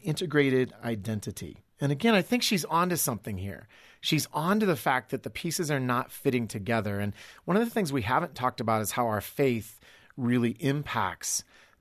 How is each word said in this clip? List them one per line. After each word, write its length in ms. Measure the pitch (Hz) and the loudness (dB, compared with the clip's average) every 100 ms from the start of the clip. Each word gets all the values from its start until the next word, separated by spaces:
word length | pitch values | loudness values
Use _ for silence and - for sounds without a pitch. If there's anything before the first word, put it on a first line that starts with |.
integrated 680 | 180 147 175 147 135 127 127 - | -2 -4 0 4 4 4 0 -4
identity." 800 | 117 110 110 107 - - 85 - _ - | -6 -6 -4 -4 -6 -10 -12 -14 _ -4
And 100 | 143 | -2
again, 220 | 139 233 | 2 4
I 80 | 202 | 4
think 200 | - 247 | 4 0
she's 220 | - 185 | 2 0
onto 320 | 147 165 180 160 | 0 0 2 0
something 420 | - 110 - 92 | -2 -4 -6 -8
here. 280 | 98 82 - - - - | -8 -10 -16 -20 -20 -8
She's 280 | - 156 - | 0 0 0
onto 320 | 151 165 214 202 | -2 2 4 4
the 100 | 147 | 2
fact 340 | 151 127 - | 2 0 0
that 120 | 123 | -6
the 60 | 110 | -6
pieces 400 | - 170 156 151 | -8 -4 -4 -2
are 80 | 139 | 0
not 300 | 127 123 - | 0 0 -2
fitting 340 | - 139 123 110 | -4 0 0 0
together. 500 | 113 95 113 101 101 | -4 0 0 0 -2
And 120 | 104 - - - | -2 -6 -12 -10
one 120 | - 196 | 0 0
of 80 | |
the 60 | 233 | 2
things 220 | 226 160 | 0 0
we 100 | 139 | 0
haven't 320 | 113 135 170 - | 0 0 0 -2
talked 240 | 127 - | -2 -2
about 200 | 113 110 | 0 0
is 100 | 104 | 0
how 140 | - 120 | -2 0
our 140 | 107 | 0
faith 600 | - - 135 117 - - - - - - | -2 0 2 2 -4 -14 -20 -20 -16 -4
really 340 | 120 123 117 117 | 0 2 2 0
impacts 840 | 135 147 143 117 95 85 - - - - - _ | 0 0 -2 -2 -2 -2 -4 -6 -6 -20 -20 _